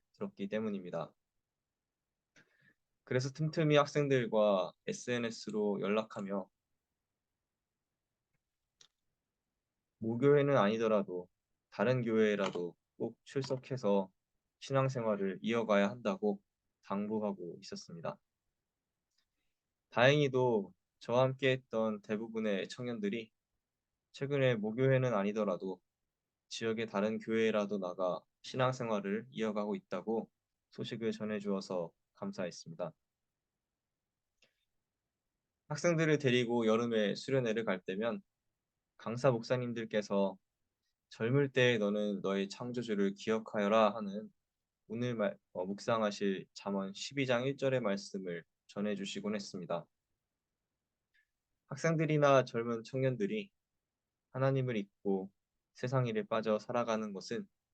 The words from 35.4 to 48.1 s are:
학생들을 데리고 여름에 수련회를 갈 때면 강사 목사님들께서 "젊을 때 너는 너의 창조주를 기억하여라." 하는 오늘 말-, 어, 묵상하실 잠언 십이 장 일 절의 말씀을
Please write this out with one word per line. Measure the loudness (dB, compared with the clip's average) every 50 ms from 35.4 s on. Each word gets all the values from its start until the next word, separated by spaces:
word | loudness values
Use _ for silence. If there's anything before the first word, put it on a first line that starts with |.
| _ _ _ _ _ -10
학생들을 | -8 0 2 2 4 4 4 4 4 4
데리고 | 4 4 4 4 4 2 2 2 4 4
여름에 | 4 4 2 2 2 2 2 2 0
수련회를 | -2 -2 0 0 2 2 2 0 0 0
갈 | -2 -2 -4
때면 | -4 -6 -4 -2 -2 -2 -2 -4 -8 _ _ _ _ _ _ _ _ _ _ _ _ _ _ _
강사 | -8 -8 -6 2 2 2
목사님들께서 | 2 2 0 -2 -2 -2 -2 -4 -4 -6 -6 -2 -2 -2 -2 0 2 2 2 2 0 -6 _ _ _ _ _ _ _ _ _ _ _ _ _ _
"젊을 | -8 -4 0 2 4 4 2 2
때 | 4 4 6 6 6 4
너는 | 2 2 2 0 0 0 -2 -2
너의 | 0 0 0 0 0 -2
창조주를 | -6 -10 -8 -6 -6 -6 -4 -2 0 2 2 0 0
기억하여라." | -2 -2 0 0 0 -2 -4 -2 0 2 4 6 6 6 6 4
하는 | 0 -6 -6 -8 -8 -10 -12 _ _ _ _ _ _ _ _ _ _ _ -10
오늘 | -6 -4 -4 -4 0
말-, | 0 0 -2 -2 -4 _ _ -8
어, | -6 -6
묵상하실 | -6 -6 -6 -2 -2 0 2 0 0 -2 -2 -2 -2 -2 -2 -6 _ -16
잠언 | -10 -8 -4 -4 -4 -4 -6 -10
십이 | -10 -12 -8 -4 -4 0
장 | 0 0 0 0 -2
일 | -4 -2
절의 | -2 0 0 2
말씀을 | 0 0 -2 -2 -4 -8